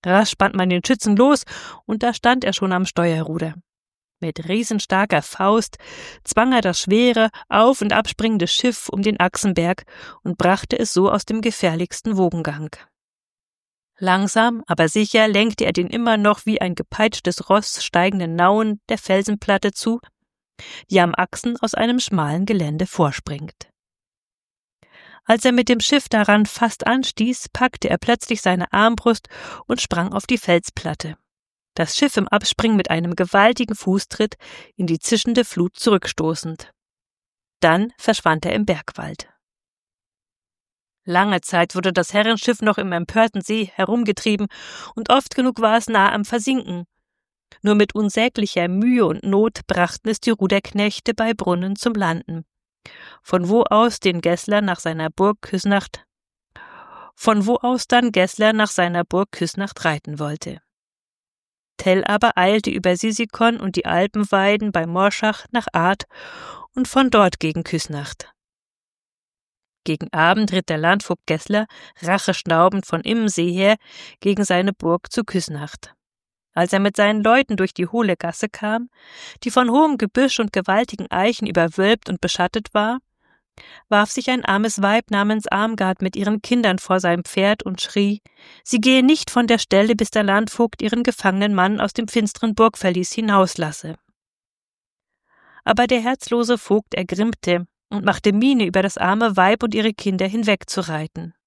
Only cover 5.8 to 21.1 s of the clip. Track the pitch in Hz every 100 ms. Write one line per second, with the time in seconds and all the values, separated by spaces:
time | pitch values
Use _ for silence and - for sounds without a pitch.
5.8 | - - - - - - 247 254 202 165
6.8 | - 208 247 226 220 - - 202 226 269
7.8 | 208 - - - 226 214 170 - 247 226
8.8 | - 196 202 208 240 - 202 175 170 190
9.8 | - - - - - - 175 196 - 240
10.8 | 226 180 196 - - 220 220 - 180 160
11.8 | 180 - 226 196 180 170 156 147 156 -
12.8 | - _ _ _ _ _ _ _ _ _
13.8 | _ _ 185 190 196 226 233 233 - 170
14.8 | 165 214 214 226 220 202 220 214 - 175
15.8 | 175 233 233 220 208 208 - 214 185 170
16.8 | - - 220 - 180 - - 202 - -
17.8 | - 175 185 196 170 165 180 214 220 208
18.8 | - 226 - 190 196 208 - 202 208 -
19.8 | 226 233 - _ _ _ _ - - -
20.8 | - 185 175